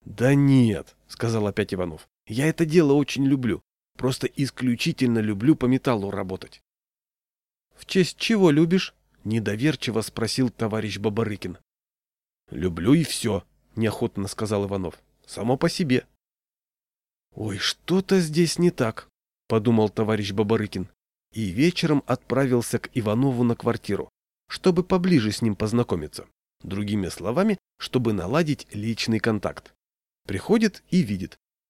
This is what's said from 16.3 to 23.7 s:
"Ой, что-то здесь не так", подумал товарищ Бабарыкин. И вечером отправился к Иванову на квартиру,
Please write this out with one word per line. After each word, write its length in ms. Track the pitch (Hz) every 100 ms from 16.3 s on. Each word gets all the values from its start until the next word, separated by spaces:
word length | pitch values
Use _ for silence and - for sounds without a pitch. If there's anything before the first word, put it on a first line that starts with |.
| _ _ _ _ _ _ _ _ _ _
"Ой, 240 | - 107 98
что-то 640 | - - - 185 190 196
здесь 380 | 160 151 170 -
не 120 | 175
так", 380 | 165 113 - - _ _ _ -
подумал 420 | 113 107 113 107
товарищ 420 | 104 110 107 101
Бабарыкин. 560 | 101 104 113 104 95 92 _ _ _ _
И 160 | 110 104
вечером 520 | 90 160 - 160 147 -
отправился 720 | 127 - 120 135 123 113 113
к 100 | -
Иванову 500 | 131 107 107 139 120
на 100 | 120
квартиру, 540 | 117 120